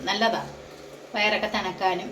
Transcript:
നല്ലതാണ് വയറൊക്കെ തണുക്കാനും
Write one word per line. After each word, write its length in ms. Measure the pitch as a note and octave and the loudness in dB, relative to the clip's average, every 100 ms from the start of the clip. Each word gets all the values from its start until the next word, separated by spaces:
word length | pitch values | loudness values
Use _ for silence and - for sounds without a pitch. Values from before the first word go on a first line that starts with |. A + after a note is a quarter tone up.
| F3+ | 0
നല്ലതാണ് 420 | G3+ A3 E3+ - - - - - - - G#3+ | 4 4 2 -2 -10 -14 -16 -16 -16 -6 2
വയറൊക്കെ 340 | G#3+ G3+ G#3 G#3+ | 2 4 2 0
തണുക്കാനും 560 | G3 F3 F#3+ F3+ A3+ | -2 0 2 2 -2